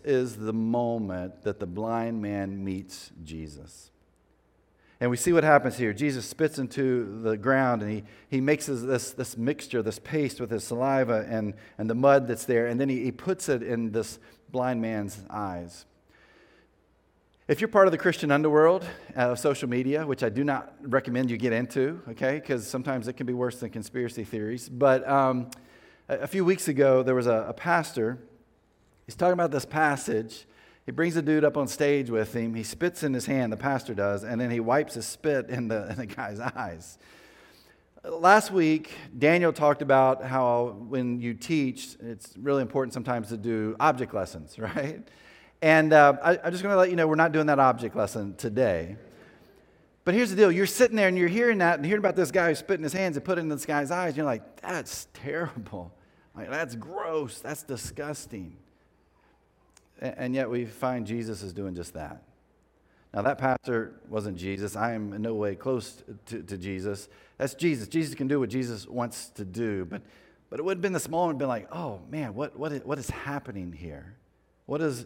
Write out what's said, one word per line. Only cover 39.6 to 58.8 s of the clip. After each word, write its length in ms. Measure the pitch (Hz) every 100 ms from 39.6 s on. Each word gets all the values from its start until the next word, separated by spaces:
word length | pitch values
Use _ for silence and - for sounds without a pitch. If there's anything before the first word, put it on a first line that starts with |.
| 147 143
about 400 | 143 131 131 131
how 540 | 127 131 123 120 120 101 117
when 320 | 131 123 120
you 120 | 117
teach, 600 | 113 - 160 135 - - -
it's 320 | 117 107 - 92
really 240 | 135 139
important 320 | 120 139 127
sometimes 360 | - 120 120 104
to 80 | 113
do 400 | 113 113 107 110
object 340 | 156 131 120
lessons, 460 | 107 90 80 78 -
<laughs> 0 |
right? 420 | 110 - 143 156 - - - - - -
And, 300 | 156 160 156
uh, 220 | 156 143 139
I, 160 | 165 175
I'm 80 | 170
just 100 | 180
gonna 160 | 196 196
let 140 | 185
you 40 | 175
know 120 | 156
we're 80 | 156
not 160 | 160
doing 160 | 156 151
that 100 | 139
object 360 | 131 117 117 107
lesson 400 | 101 113 101 92
today. 600 | 113 110 120 85 82 107 - - - - - - _ _ _ _ -
But 80 |
here's 160 | 202 233
the 60 | 190
deal. 160 | 202
You're 160 | 175 190
sitting 280 | - 240 220
there 120 | 190
and 100 | 185
you're 100 | 175
hearing 300 | 208 240 208
that 200 | 170 160
and 80 | 151
hearing 140 | 208
about 160 | 202 180
this 160 | 156
guy 180 | 185 170
who 60 | 151
spit 220 | - 185
in 60 |
his 100 | 151
hands 240 | 185 185 143
and 80 | 180
put 120 | 175
it 40 |
in 80 | 160
this 160 | 147 -
guy's 240 | 147 139
eyes. 200 | 175 180
And 80 | 139
you're 80 | 147
like, 360 | 113 - -
"That's 460 | - 170 - - -
terrible. 800 | - 135 156 165 123 95 98 87 - _ _ _ -
Like, 140 | 98
that's 260 | 143 151 117
gross. 640 | 127 190 185 156 135 -
That's 240 | 120 147
disgusting." 920 | - 120 - - 147 147 - 110 85 87 _ _